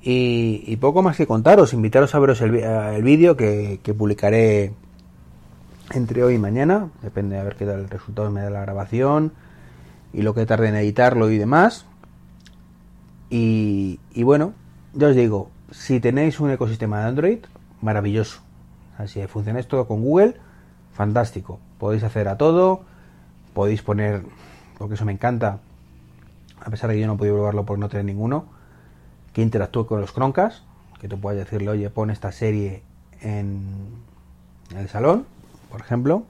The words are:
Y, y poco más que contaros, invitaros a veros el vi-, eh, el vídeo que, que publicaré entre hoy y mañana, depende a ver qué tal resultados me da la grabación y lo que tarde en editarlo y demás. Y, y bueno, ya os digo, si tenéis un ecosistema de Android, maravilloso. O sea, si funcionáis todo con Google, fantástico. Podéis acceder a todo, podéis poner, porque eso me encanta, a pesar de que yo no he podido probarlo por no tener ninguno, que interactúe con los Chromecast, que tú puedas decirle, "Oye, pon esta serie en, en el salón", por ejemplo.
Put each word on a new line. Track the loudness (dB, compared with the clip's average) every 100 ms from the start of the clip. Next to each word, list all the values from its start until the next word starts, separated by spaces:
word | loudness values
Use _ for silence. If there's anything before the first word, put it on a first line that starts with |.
Y, | 0 0 2 0 0 -2 -6
y | 0
poco | 2 4
más | 2 2
que | 0
contaros, | 2 6 8 8
invitaros | 4 2 4 4
a | 4
veros | 4 4
el | 2
vi-, | 0
eh, | 0 -2 -2 0
el |
vídeo | 4 6 8 6
que, | 2 0 -4 -6
que | -6
publicaré | -2 0 2 2 4 4 4 0 -6 -20 -20 -20 -20 -20 -20 -20 -20 -20 -20 -8
entre | -6 -2 2
hoy | 2 4
y |
mañana, | 0 0 2 2 -2 -10
depende | -10 -6 -4 -4
a |
ver | -6 -6
qué | -6
tal | -6 -8
resultados | -12 -12 -6 -4
me | -4
da | -6
la | -6
grabación | -6 -8 -6 -2 2 2 0 -6 -20 -20 -20 -20 -20 -20 -14
y | -4
lo | -2 0
que | 0
tarde | 2 2
en | 2
editarlo | 0 4 4 4 2
y | 2
demás. | 2 4 4 2 -20 -20 -20 -20 -20 -20 -20 -20 -20 -20 -20 -20 -20 -20 -8
Y, | -2 0 0 0 -2 -4 -8 -12
y | -2
bueno, | 4 4 2 -6 -20 -20 -16
ya | 0 4
os | 4
digo, | 4 0 -6 -16 -20
si | -20 -2 0
tenéis | 2 2 0 0
un | -2
ecosistema | 0 -2 -4 -4 -2
de | -2
Android, | 0 0 -2 -6 -20 -20 -8
maravilloso. | -4 -2 -2 -2 -4 -8 -20 -20 -20 -20 -20
O | -14
sea, | -12
si | -10 -10
funcionáis | -8 -6 -6 -4
todo | -4 -2
con | -2
Google, | 2 4 4 2 -18 -20 -20 -20 -20
fantástico. | -4 -2 0 -2 -6 -14 -18 -18 -8
Podéis | -4 -2
acceder | -2 -4 -4
a | 0
todo, | 2 4 2 0 -8 -20 -20 -20 -20 -20 -14 -4
podéis | -2 -2
poner, | -2 -2 -2 -4 -8 -20 -20 -20 -20 -16
porque | -10
eso | -6
me | -6
encanta, | -2 -2 -2 -4 -4 -14 -20 -20 -20 -20 -20 -20 -20 -20 -18
a | -12
pesar | -8 -2
de | -2
que |
yo | -2
no | -2
he |
podido | 0 0
probarlo | 0 -2 -4
por | -6
no | -6
tener | -4 -6
ninguno, | -4 -4 -4 -8 -20 -20 -20 -20 -20 -20 -20 -12
que | -2
interactúe | 0 0 -2 -4 -2
con | -4
los | -4
Chromecast, | -2 -2 0 -2 -2 -20 -20 -20 -18
que | -14
tú | -10
puedas | -6 -6
decirle, | -6 -6 -4
"Oye, | -4 -4
pon | -4 -4
esta | -4 -8
serie | -4 -2 -2 -4 -8 -16 -20 -20 -14
en, | -8 -6 -6 -6 -8 -12 -12 -16 -20 -20 -20 -20 -20 -20 -18
en | -12
el | -10
salón", | -2 0 0 -2 -20 -20 -20 -20
por | -20
ejemplo. | -6 -4 0 -2 -4